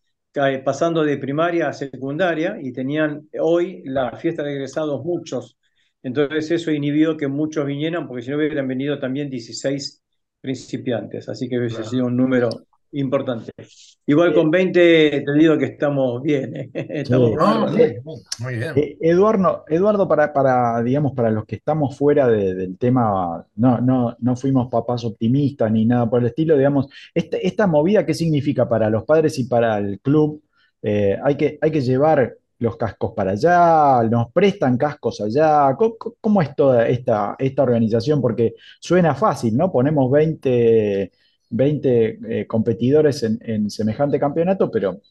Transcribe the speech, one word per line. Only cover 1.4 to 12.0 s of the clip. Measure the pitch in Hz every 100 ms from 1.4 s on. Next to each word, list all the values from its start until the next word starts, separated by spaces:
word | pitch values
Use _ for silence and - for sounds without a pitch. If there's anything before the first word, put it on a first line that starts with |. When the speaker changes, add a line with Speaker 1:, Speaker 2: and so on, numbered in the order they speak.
| 170 170 147
Speaker 1:
a |
secundaria | 120 139 139 135 151 185 156 170 208
y | 135
tenían | 123 131 151 151 147 - 156
hoy | 156 170 180 185 135
la | 135 123 117
fiesta | 170 160
de | 147 143
egresados | 135 160 156 135 151
muchos. | 175 - - - _ _ _ _ _
Entonces | 131 123 143 156 151
eso | 165 160
inhibió | 151 143 147 160 156
que | 139
muchos | 139 156 156 139
vinieran | 143 156 170 131
porque | 123
si | 117
no | 147
hubieran | 151 147 131
venido | 127 143 147
también | 131 135 143
dieciséis | 127 113 113 139 139 - - _ _ _ _
principiantes. | 131 127 - 117 117 113 - 113 -
Así | 110 123
que | 123
hubiese | 120 113
Speaker 2:
Claro. | 107
Speaker 1:
sido | 127